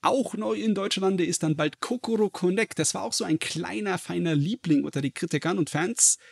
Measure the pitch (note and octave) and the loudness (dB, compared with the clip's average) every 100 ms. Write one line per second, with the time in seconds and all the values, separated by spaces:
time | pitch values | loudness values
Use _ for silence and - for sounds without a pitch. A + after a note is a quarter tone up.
0 | D#3 C4 A#3+ G3 G#3+ A3 A3 G3+ G3 - | 2 2 0 -4 -2 0 0 0 0 0
1 | F#3+ F#3+ F3 F3 D#3+ D#3 D3+ - - A#3+ | 0 2 0 0 0 2 0 -2 -6 -4
2 | - A3+ G#3 - F3+ F#3+ A3 - D3+ G3 | -2 0 0 2 0 2 -2 0 -2 -2
3 | G3+ - G3+ D#3+ - D#3+ E3+ G3+ G#3 F3+ | -4 -4 0 0 0 -4 -4 -4 -2 -4
4 | - F3 E3+ D3+ D3 A#3+ F3 D3 D3 D3 | -2 -2 2 2 2 -2 2 2 2 -2
5 | C3+ - E3+ D3+ D#3 F#3+ D3+ C#3+ F#3 A#3 | -4 -4 -2 -2 0 0 0 0 -2 2
6 | - - - | 2 2 -4